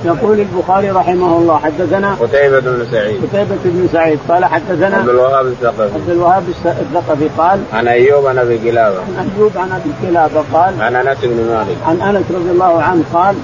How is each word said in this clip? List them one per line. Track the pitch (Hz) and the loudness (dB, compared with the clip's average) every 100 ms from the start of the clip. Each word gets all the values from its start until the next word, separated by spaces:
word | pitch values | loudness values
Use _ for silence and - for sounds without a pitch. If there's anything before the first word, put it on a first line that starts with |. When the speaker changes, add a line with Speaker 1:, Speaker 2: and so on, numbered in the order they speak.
Speaker 1:
يقول | 175 160 208 214 | -2 -2 2 2
البخاري | 202 180 170 190 202 | 0 -4 0 0 2
رحمه | 190 180 180 180 170 | 0 0 0 2 2
الله: | 170 151 | 2 2
"حدثنا" | 151 151 175 196 202 196 | 0 -2 -2 0 -2 -2
Speaker 2:
قتيبة | 117 139 139 135 | 0 2 4 2
بن | 127 123 117 | 0 -4 -2
سعيد. | 113 104 107 | -2 -2 -2
Speaker 1:
قتيبة | 131 202 202 196 | -2 -2 -2 -2
بن | 185 175 175 | -2 0 0
سعيد | 165 160 147 - | 2 2 0 0
قال: | 175 | 0
"حدثنا" | 185 165 185 170 196 - | 2 -2 -2 -2 0 0
Speaker 2:
عبد | 123 | 2
الوهاب | 127 127 135 | 2 4 2
الثقفي. | 127 123 120 107 104 | 0 -2 -2 0 -2
Speaker 1:
عبد | 101 98 | -2 -2
الوهاب | 175 175 190 180 | 0 2 2 0
الس-، | 165 170 147 | -4 -4 -4
الثقفي | 147 165 - 147 151 156 | -4 -4 -2 -2 -2 0
قال: | 170 196 - | 0 0 -2
Speaker 2:
"عن | 110 120 | -2 0
أيوب | 120 131 143 139 | 4 4 4 2
عن | 127 | 0
أبي | 120 113 113 | 0 0 0
قلابة". | 117 110 95 | 2 2 0
Speaker 1:
عن | 95 185 185 196 | -6 -6 -6 0
أيوب | 214 | 0
عن | 190 185 | 0 -4
أبي | 185 - - 185 | -4 -6 -6 -2
قلابة | 170 156 151 147 | 2 2 0 0
قال: | 156 185 185 | 0 0 0
Speaker 2:
عن | 110 | -2
أنس | 123 131 113 | 0 0 0
بن | 123 117 113 | -2 0 0
مالك. | 113 107 - 156 | -2 -2 -4 -2
Speaker 1:
عن | 165 190 | -2 0
أنس | 202 175 | 0 -2
رضي | 180 175 | -4 0
الله | 175 185 165 | 2 2 2
عنه | 151 175 135 | 2 0 0
قال | 170 190 190 | 0 0 0